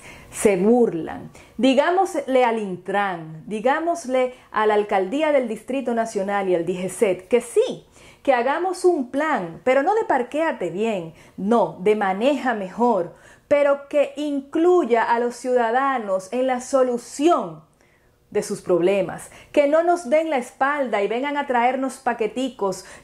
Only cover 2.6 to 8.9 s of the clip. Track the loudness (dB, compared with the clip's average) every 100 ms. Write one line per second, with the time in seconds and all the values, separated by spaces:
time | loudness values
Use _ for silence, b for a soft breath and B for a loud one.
2.6 | -4 -8 -4 -2 -2 -4 -10 -14 -8 -2
3.6 | 0 0 0 -4 -2 0 0 B B 0
4.6 | 2 2 2 0 0 0 2 2 0 -6
5.6 | -6 -4 -2 -2 -2 -4 -2 -2 0 0
6.6 | 0 -4 -6 -2 0 0 0 -2 0 0
7.6 | 0 -2 -14 B B B 0 2 2 0
8.6 | -2 0 2